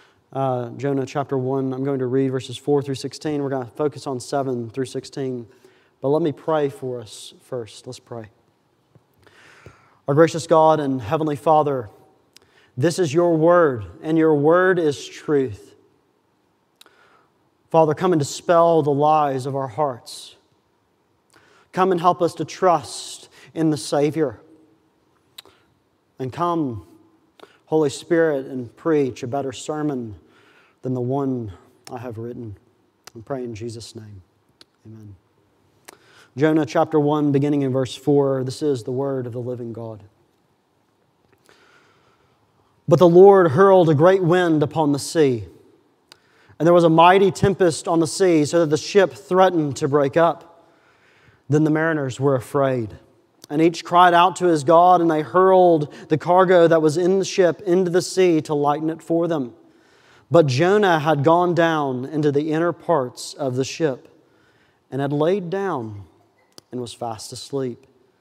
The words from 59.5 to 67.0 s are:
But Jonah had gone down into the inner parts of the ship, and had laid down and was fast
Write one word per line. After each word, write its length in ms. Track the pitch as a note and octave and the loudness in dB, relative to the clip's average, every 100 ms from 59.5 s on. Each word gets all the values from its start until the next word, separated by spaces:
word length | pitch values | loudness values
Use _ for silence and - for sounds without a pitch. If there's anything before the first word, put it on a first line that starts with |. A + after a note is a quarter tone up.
| A2 _ _ _ _ _ _ _ | -12 _ _ _ _ _ _ _
But 180 | D3+ D3+ | 2 2
Jonah 500 | B2 F3 G#3 G3+ E3 | 2 2 2 2 2
had 260 | D3 D3+ | 0 0
gone 300 | C#3+ E3+ F3+ | 2 2 2
down 500 | E3 E3 D#3+ C#3+ B2 | 0 0 0 -4 -6
into 260 | C3+ D3+ D3 | -8 -4 -2
the 220 | C#3 D#3 | -2 -2
inner 220 | D#3 E3+ | -2 -4
parts 580 | E3 - D#3+ B2+ - - | -4 -2 -2 -2 -10 -18
of 240 | - C#3+ B2+ | -8 -6 -4
the 80 | |
ship, 420 | C3 - D#3+ B2 - _ _ _ _ _ _ _ _ | -6 -4 -6 -6 -14 _ _ _ _ _ _ _ _
and 100 | C3 | -8
had 140 | C#3 | -4
laid 340 | D3 D3+ G3+ F3 | -2 -2 -2 -4
down 540 | F#3+ G3 D3 A2+ G2+ F#2+ _ _ _ _ - _ | -8 -6 -6 -8 -14 -20 _ _ _ _ -20 _
and 80 | B2 | -14
was 120 | A#2 | -12
fast 400 | - | -12